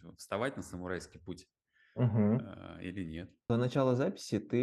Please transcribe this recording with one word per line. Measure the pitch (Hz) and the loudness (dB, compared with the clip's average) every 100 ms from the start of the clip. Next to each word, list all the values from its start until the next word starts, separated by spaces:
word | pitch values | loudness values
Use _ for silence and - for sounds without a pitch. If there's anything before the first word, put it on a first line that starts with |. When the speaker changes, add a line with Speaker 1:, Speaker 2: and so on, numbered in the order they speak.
| 85 85 | -20 -18
Speaker 1:
вставать | - 98 127 139 | -6 -2 -2 -4
на | |
самурайский | - 90 90 90 - - | -10 -8 -6 -6 -8 -14
путь, | - 87 - _ _ _ _ 117 | -12 -12 -14 _ _ _ _ 0
Speaker 2:
Мгм. | 123 107 104 113 | 2 4 4 4
Speaker 1:
э, | - 90 90 82 | -2 -12 -14 -10
или | 90 95 | -8 -6
нет. | 85 80 85 _ _ | -6 -6 -10 _ _
Speaker 2:
До | 117 | 2
начала | 123 143 131 123 | 2 4 4 4
записи | 160 202 - 104 | 2 -2 -2 -2
ты | - 120 | 2 2